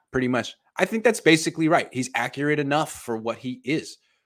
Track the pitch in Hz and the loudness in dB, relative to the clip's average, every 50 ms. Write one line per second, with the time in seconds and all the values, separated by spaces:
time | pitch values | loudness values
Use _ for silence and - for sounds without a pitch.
0 | _ _ - 131 127 123 127 120 110 - - _ _ _ _ - 190 190 220 226 | _ _ -2 -2 0 0 0 0 -2 -4 -10 _ _ _ _ -2 0 0 0 2
1 | 220 240 220 - - 165 165 160 165 165 - 160 160 156 170 143 - - - 123 | 2 2 2 4 6 6 6 6 4 -2 -2 0 2 4 4 2 2 0 -4 -6
2 | 127 - - 117 120 123 - 135 143 147 151 147 147 139 143 151 156 - - - | -6 -4 -4 -4 -4 -4 -4 -4 -2 0 0 0 0 0 0 0 0 -2 -6 -12
3 | - - 113 113 110 113 110 107 - 127 127 123 _ 120 151 151 - - - - | -8 -6 -6 -4 -4 -6 -6 -6 -8 -10 -10 -8 _ -4 -4 -4 -4 -8 -16 -20
4 | _ _ _ _ _ | _ _ _ _ _